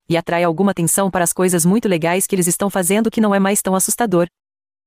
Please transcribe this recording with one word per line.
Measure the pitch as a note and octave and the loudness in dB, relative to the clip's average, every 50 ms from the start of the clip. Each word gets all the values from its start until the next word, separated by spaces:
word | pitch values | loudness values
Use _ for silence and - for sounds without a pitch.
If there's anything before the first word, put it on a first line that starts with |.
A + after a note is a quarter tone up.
| _ - | _ -4
E | E3 | -2
atrai | E3 E3+ - E3+ E3+ F3 | -2 -2 -2 -2 0 0
alguma | F3 E3 D#3 G3 G3+ | 0 0 0 0 0
atenção | F#3 - E3+ D#3+ - - G3 F#3+ | 0 0 -2 0 0 0 0 0
para | - F#3 F3 | 0 0 -2
as | E3 - | -2 0
coisas | - F#3 F#3 F3 F3 D#3 | 0 0 0 0 2 2
muito | F3 F#3+ A#3+ - A3 | 2 2 2 2 0
legais | F#3 D#3+ D#3+ E3 F3 F#3+ F#3 | 0 0 0 0 0 -2 -2
que | - - | -2 -2
eles | F#3 F3 | -2 0
estão | E3+ E3 - G3+ G3+ | -2 -2 -2 -2 -2
fazendo | - G3 F#3 E3 F#3+ G#3+ A3+ A3+ | -2 -2 -2 0 0 0 0 0
que | - - | 0 0
não | G#3+ G#3+ G3 | 2 2 2
é | G3 | 2
mais | F#3+ G3 G#3 G3+ | 2 0 0 -2
tão | - G3 F#3 | -2 -2 -2
assustador. | F#3+ - - - - A#3+ A3+ F3+ E3+ F3 F3 _ _ _ _ _ _ _ _ _ _ _ | 0 0 -2 -2 -2 -2 0 2 2 0 0 _ _ _ _ _ _ _ _ _ _ _